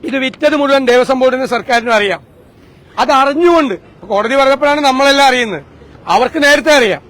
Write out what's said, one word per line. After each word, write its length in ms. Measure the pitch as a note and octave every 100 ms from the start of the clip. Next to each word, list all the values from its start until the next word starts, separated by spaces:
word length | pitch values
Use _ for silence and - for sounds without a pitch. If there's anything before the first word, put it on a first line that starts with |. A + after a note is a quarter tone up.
ഇത് 140 | - C4
വിറ്റത് 320 | C4 - D4+ D4
മുഴുവൻ 260 | C#4+ C#4
ദേവസ്വം 340 | B3+ B3 B3+ C4
ബോർഡിന് 280 | C4 B3+ C4
സർക്കാരിനും 480 | A#3 G3+ A#3 A#3
അറിയാം. 260 | A3 G3+ E3+ - - - _ - - - -
അത് 140 | B3
അറിഞ്ഞുകൊണ്ട്, 640 | C#4 C#4 C#4+ F4 E4+ C#4 F#3 - - F#3
കോടതി 240 | G3+ A3 A3
പറഞ്ഞപ്പോഴാണ് 400 | C4+ C4+ C#4+ D4
നമ്മളെല്ലാം 480 | C#4+ C4 C#4 C#4 C#4
അറിയുന്നത്, 340 | B3+ A3+ E3 C#3+ - - - -
അവർക്ക് 360 | F#3 B3 D#4+
നേരത്തെ 280 | C#4+ D4 A#3+ D4
അറിയാം. 260 | A3+ D3+ -